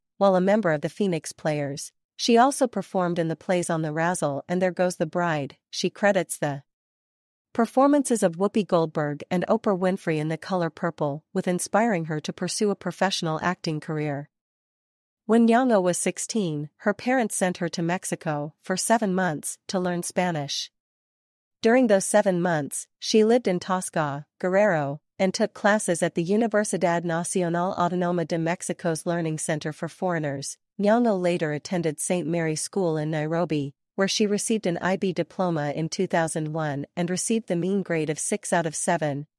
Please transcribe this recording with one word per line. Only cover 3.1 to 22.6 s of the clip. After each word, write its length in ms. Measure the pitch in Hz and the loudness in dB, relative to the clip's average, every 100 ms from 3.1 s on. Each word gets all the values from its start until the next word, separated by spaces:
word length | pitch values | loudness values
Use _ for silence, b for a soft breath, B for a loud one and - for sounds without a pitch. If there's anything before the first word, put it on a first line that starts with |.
| 175 | 0
in 80 | 165 | -2
the 80 | 160 | -4
plays 340 | - 180 170 | -2 -2 0
On 120 | 165 | -2
the 100 | 160 | -2
Razzle 540 | 151 165 180 151 139 - | 0 0 0 -2 -4 -4
and 140 | 180 | -2
There 100 | 185 | 0
Goes 240 | 175 180 - | 0 -2 0
the 100 | 160 | -4
Bride. 520 | 180 175 151 135 - _ | -2 0 -2 -4 -10 _
She 200 | - 185 | -4 -4
credits 480 | - 202 190 165 - | 0 2 2 -2 -4
the 260 | 151 139 - _ _ _ _ _ _ _ _ | -4 -4 -10 _ _ _ _ _ _ _ _
performances 720 | - 226 254 285 294 269 226 | -2 0 4 4 4 2 2
of 140 | 190 165 | 0 0
Whoopi 280 | 202 226 185 | 0 0 2
Goldberg 600 | 175 160 160 147 147 - | 2 2 -2 -4 -4 -4
and 140 | 180 - | -2 0
Oprah 280 | 220 220 185 | 0 0 0
Winfrey 400 | 185 190 - 156 | 0 0 -2 -2
in 120 | 156 | -2
The 80 | 160 | -4
Color 320 | - 190 165 | -4 -2 -2
Purple 560 | - 175 - 147 147 _ | -4 -6 -2 -4 -4 _
with 160 | 190 185 | -4 -2
inspiring 560 | 180 - 196 233 180 160 | -2 0 2 2 0 -2
her 160 | 156 | -4
to 100 | - | -6
pursue 380 | - 180 - 208 | -6 -6 -2 0
a 60 | 196 | -2
professional 640 | 180 - 190 - 165 156 | -4 0 0 0 -4 -2
acting 380 | 175 185 170 151 | -2 -2 -4 -6
career. 480 | - 156 151 143 147 _ _ _ _ _ _ _ _ _ - | -4 -4 -4 -6 -8 _ _ _ _ _ _ _ _ _ 2
When 220 | 226 233 | 4 6
Nyong'o 340 | 226 262 214 | 6 4 4
was 160 | 180 170 | 2 0
sixteen, 720 | 190 - - 226 180 147 151 _ | -2 -4 -4 -4 -2 -4 -8 _
her 160 | 208 | -4
parents 420 | 202 247 262 214 - | -2 0 0 0 0
sent 220 | 185 - | -2 -2
her 120 | 170 | -4
to 120 | - | -2
Mexico 720 | 165 185 - 165 165 147 151 - | -2 -2 -4 -6 -4 -4 -6 -10
for 140 | - 185 | -8 -4
seven 380 | - 226 202 | 0 0 2
months 460 | 180 180 151 - - - | 0 0 -2 -8 -12 -6
to 120 | 190 | -4
learn 240 | 180 175 | -2 -2
Spanish. 680 | - - 180 156 143 - - _ _ _ _ _ _ _ _ _ | -4 -2 -2 -2 -6 -8 -10 _ _ _ _ _ _ _ _ _
During 260 | 226 247 240 | 2 4 6
those 180 | 190 - | 4 4
seven 360 | 208 208 175 | 2 4 2
months, 460 | 180 160 | 2 0